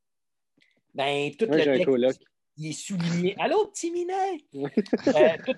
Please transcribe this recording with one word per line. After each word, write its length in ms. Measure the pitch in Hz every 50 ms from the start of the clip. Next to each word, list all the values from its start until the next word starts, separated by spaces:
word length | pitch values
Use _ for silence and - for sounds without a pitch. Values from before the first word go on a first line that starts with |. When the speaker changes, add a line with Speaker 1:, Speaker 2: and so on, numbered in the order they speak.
| _ _ _ _ _ _ _ _ _ _ _ _ _ _ _ _ _ _ -
Speaker 1:
ben, 380 | - 135 143 143 143 143 147 143
tout 100 | - 220
Speaker 2:
Moi, 100 | 214 143 160
Speaker 1:
le 40 |
Speaker 2:
j'ai 80 | 156 143
un 40 | 135
Speaker 1:
texte, 120 | 127 - 139
Speaker 2:
coloc. 260 | 135 120 123 131 131 - _ _ _ _ _ _ _
Speaker 1:
il 140 | 147 151 156
est 20 |
souligné. 640 | 147 - - - 202 175 170 170 170 170 175 185 196 -
Allô, 280 | - - 320 415 415
petit 240 | 415 - - - 339
Minet ? 480 | 339 349 349 349 370 392 381 392 370 294 _ _ -
Speaker 2:
Oui. 160 | 139 139 139 - - 202 - - 202 - 277
Speaker 1:
Euh, 280 | - - - - 165 - -
tout 100 | - 254